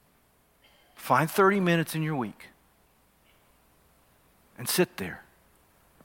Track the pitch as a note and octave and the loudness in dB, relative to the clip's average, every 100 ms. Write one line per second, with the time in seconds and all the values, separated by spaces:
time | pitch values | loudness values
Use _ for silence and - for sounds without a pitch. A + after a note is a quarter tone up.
0 | _ _ _ _ _ _ _ _ _ - | _ _ _ _ _ _ _ _ _ -10
1 | - C3 D#3 - F#3+ G3+ F3 E3+ D#3 D#3+ | 0 2 2 4 4 4 2 0 0 -4
2 | D#3 D3 G#2+ - - _ _ _ _ _ | -4 -4 -6 -10 -20 _ _ _ _ _
3 | _ _ _ _ _ _ _ _ _ _ | _ _ _ _ _ _ _ _ _ _
4 | _ _ _ _ _ - B2 - - - | _ _ _ _ _ -12 -4 0 -2 -2
5 | F2+ - - _ _ _ _ _ _ _ | -12 -12 -20 _ _ _ _ _ _ _